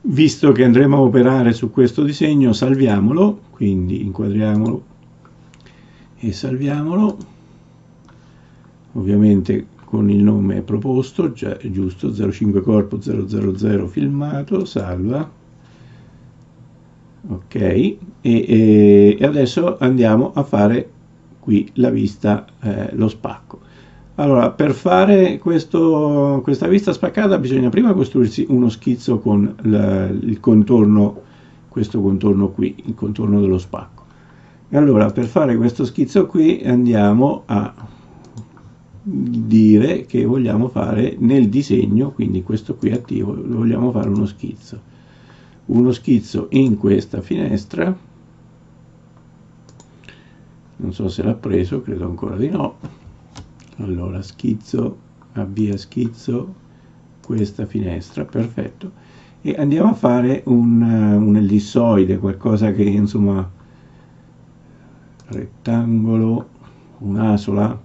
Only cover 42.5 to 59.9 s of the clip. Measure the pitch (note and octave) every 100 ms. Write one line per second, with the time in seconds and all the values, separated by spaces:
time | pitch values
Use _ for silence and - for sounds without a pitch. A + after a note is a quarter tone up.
42.5 | G#2+ - - - A#2+ - - - - -
43.5 | A#2 A#2 G#2+ B2 G#2+ G#2 G2+ G#2 - -
44.5 | - - - - - - - - - -
45.5 | - - A#2 B2 A#2+ - B2 - G2 -
46.5 | C3+ C3+ G#2 G2+ F#2+ - - - - -
47.5 | - - - F3 F#3+ - - - - -
48.5 | - _ - - _ _ - - - -
49.5 | - - - - _ - - - - -
50.5 | - - - F#2 F2+ F#2+ - - A2+ -
51.5 | F#2 F#2 C3+ - F2+ F2 F2 - F#2+ C3+
52.5 | F#3 C#3 - - - - - - - -
53.5 | - - - G2+ F2+ F#2 F#2+ - - A#2
54.5 | G#2+ - B2+ A#2+ - - _ - - G2+
55.5 | G2 G#2 G2 - - A#2 - - A#2+ F3+
56.5 | F#3+ - _ - - _ - - A2+ G#2
57.5 | - G#2+ A2+ F#2+ E2+ E2+ - - B2+ A#2
58.5 | - - - F#3 - - - - - D3
59.5 | D3+ C#3+ D#3 G#3+